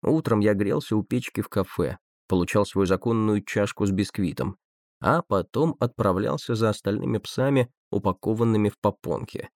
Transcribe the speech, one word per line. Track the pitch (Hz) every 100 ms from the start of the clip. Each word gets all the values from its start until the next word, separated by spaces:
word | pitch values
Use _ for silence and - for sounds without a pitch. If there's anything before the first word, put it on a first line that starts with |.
Утром | - 156 151 110
я | 104
грелся | 101 101 151 - 110
у |
печки | 98 123 - -
в | 104
кафе, | - 92 - 80 - _ _ _
получал | 92 87 107 101
свою | - 95
законную | 95 120 113 110 104
чашку | 101 - 101 - 104
с |
бисквитом, | 95 101 - 92 65 65 - _ _ _ _
а | - 160
потом | - 101 82 113 160 -
отправлялся | 120 - 107 92 110 - -
за | 117 110
остальными | 104 - 104 - 110
псами, | - - 131 139 123 _ _
упакованными | 101 95 92 - 110 113 107 104
в | -
попонки. | 104 - - 71 - - -